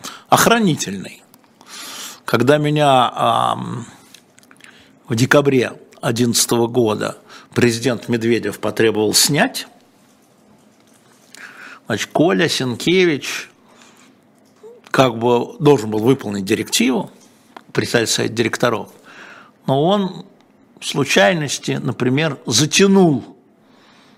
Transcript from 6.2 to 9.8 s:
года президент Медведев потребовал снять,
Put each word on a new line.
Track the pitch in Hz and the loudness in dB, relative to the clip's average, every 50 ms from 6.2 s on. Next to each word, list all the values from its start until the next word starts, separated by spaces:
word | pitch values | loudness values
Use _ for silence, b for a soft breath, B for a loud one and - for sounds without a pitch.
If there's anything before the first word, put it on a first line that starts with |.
| 123 120 110 - - - 123 117 120 | 0 0 0 0 -2 0 0 0 0
года | 117 120 127 117 107 104 107 107 104 - - B B B B B B - | 0 0 0 0 2 0 -2 -4 -6 -8 -10 B B B B B B -2
президент | 120 117 120 113 117 120 135 117 - - - | 0 2 2 2 0 -2 -4 -4 -4 -4 -4
Медведев | 120 117 113 117 120 107 - 101 95 - | -4 -2 0 0 0 0 -2 -4 -6 -6
потребовал | - 107 98 - 113 110 101 107 107 104 98 | -6 -4 0 0 2 2 2 0 0 0 2
снять, | - - - 143 156 233 269 - - - - - _ | 0 0 2 2 0 0 0 -2 -6 -14 -14 -18 _